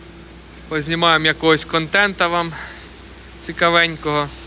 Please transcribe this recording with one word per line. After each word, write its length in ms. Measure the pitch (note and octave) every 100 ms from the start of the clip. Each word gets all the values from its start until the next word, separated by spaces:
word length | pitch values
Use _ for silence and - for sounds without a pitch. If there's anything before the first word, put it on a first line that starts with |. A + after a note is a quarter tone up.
| - - - - - - -
Познімаємо 580 | D#3 D3 E3 E3+ D#3 D#3
якогось 380 | D#3 D#3+ D#3
контента 640 | - E3 D#3 G3 G3+ F#3 F3
вам 240 | F3 E3+ D3 - - - - - - - -
цікавенького. 880 | - E3 E3+ E3+ E3 D#3+ D#3 D3 C#3+ -